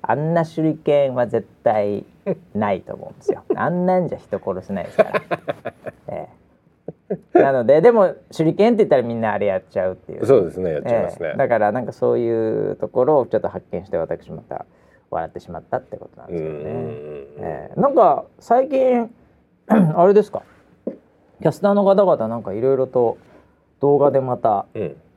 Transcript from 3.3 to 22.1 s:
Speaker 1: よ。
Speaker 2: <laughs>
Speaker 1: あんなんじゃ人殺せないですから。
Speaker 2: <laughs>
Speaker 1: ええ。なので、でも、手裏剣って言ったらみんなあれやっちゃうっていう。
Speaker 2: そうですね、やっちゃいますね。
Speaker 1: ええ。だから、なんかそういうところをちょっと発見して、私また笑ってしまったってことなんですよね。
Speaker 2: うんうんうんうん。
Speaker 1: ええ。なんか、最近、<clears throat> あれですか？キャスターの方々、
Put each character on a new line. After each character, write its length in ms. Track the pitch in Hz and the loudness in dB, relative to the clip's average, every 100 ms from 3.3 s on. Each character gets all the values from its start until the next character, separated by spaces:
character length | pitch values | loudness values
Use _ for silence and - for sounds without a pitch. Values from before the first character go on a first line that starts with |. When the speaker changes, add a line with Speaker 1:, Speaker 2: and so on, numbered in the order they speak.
Speaker 1:
よ。 100 | - - | -8 -6
Speaker 2:
<laughs> 40 | - | -4
Speaker 1:
あ 140 | 127 | -2
ん 180 | 175 180 | -2 0
な 120 | 185 | 0
ん 80 | 165 | -2
じ 60 | |
ゃ 60 | 90 | -8
人 200 | - 98 | -8 -8
殺 220 | - 92 | -6 -8
せ 120 | 92 | -8
な 80 | 95 | -10
い 20 | |
で 80 | 85 | -6
す 60 | - | 0
か 60 | |
ら。 180 | - - - - - - 120 _ - - - | 0 0 -6 -10 -8 -10 -10 _ -20 -16 -14
Speaker 2:
<laughs> 0 | |
Speaker 1:
え 180 | 82 76 _ _ _ _ _ - - _ 190 _ | -12 -14 _ _ _ _ _ -18 -18 _ -10 _
え。 80 | - | 4
な 100 | 135 | 4
の 140 | 135 113 | 4 4
で、 160 | 147 | 6
で 100 | 226 | 6
も、 220 | 233 185 - _ - | 6 2 0 _ -2
手 80 | |
裏 100 | 160 | -2
剣 200 | 180 214 | 4 2
っ 20 | 220 | 4
て 20 | |
言 80 | 202 | 4
っ 40 | |
た 80 | 139 | 4
ら 40 | |
み 140 | 117 117 | 2 -2
ん 60 | |
な 120 | 110 | -2
あ 60 | 101 | 0
れ 80 | 101 | 0
や 100 | 95 | -2
っ 60 | - | -4
ち 120 | - | -4
ゃ 100 | 92 | -4
う 40 | |
っ 20 | 92 | -4
て 160 | - | -12
い 80 | - | -8
う。 60 | 107 | 4
Speaker 2:
そ 100 | 127 | 4
う 60 | |
で 80 | 87 | 4
す 80 | 92 | -4
ね、 140 | 92 | -4
や 60 | 76 | -4
っ 40 | |
ち 100 | - | -2
ゃ 60 | 117 | -2
い 40 | |
ま 60 | 98 | -2
す 100 | - | -4
ね。 100 | 82 | -6
Speaker 1:
え 20 | |
え。 40 | 73 | -2
だ 100 | 135 | 0
か 100 | 113 | 2
ら、 140 | 104 | 0
な 80 | 110 | -2
ん 60 | 123 | -6
か 40 | |
そ 220 | - 123 | -2 0
う 60 | 120 | 0
い 520 | 117 113 110 107 101 | 0 -2 -2 -2 -4
う 40 | 98 | -4
と 120 | - | -4
こ 180 | - 127 | 0 2
ろ 140 | 151 | 2
を 40 | 120 | 2
ち 80 | |
ょ 40 | 110 | -2
っ 20 | |
と 80 | - | -4
発 160 | 98 _ | -8 _
見 120 | 92 | -12
し 60 | 92 | -6
て、 80 | 85 | -6
私 340 | 80 - - | -4 -8 -10
ま 120 | 80 | -18
た 240 | - - - _ _ _ _ | -12 -14 -14 _ _ _ _
笑 180 | - 82 | -8 -8
っ 40 | |
て 80 | 90 | -12
し 100 | - | -16
ま 100 | 82 | -16
っ 40 | |
た 140 | 80 - | -8 -8
っ 40 | |
て 160 | - - | -8 -18
こ 100 | - | -18
と 80 | - | -20
な 60 | - | -12
ん 40 | |
で 60 | 87 | -8
す 60 | |
よ 60 | 78 | -8
ね。 60 | 76 | -10
Speaker 2:
う 40 | |
ん 20 | |
う 0 | |
ん 40 | 76 | -10
う 40 | |
ん 60 | 78 | -8
う 60 | |
ん。 60 | 78 73 76 73 69 73 | -10 -12 -14 -16 -16 -14
Speaker 1:
え 320 | 90 - - - | -12 -10 -12 -2
え。 40 | |
な 80 | 262 | 0
ん 80 | 285 | 4
か、 300 | 190 139 - _ | 4 2 -4 _
最 300 | - 240 262 | 0 0 2
近、 400 | 269 254 247 226 _ _ _ | 0 2 0 -2 _ _ _
<clears throat> 240 | _ _ - | _ _ 0
あ 380 | 220 170 156 180 | 2 2 4 6
れ 80 | |
で 80 | 202 | 6
す 100 | 196 | 2
か？ 120 | - - _ _ _ - - _ _ _ _ | -6 -14 _ _ _ -14 -14 _ _ _ _
キ 60 | 160 | -4
ャ 40 | |
ス 100 | - | 0
タ 80 | 202 | 0
ー 40 | |
の 100 | 202 | 2
方 120 | 202 196 | 4 4
々、 320 | 196 | 4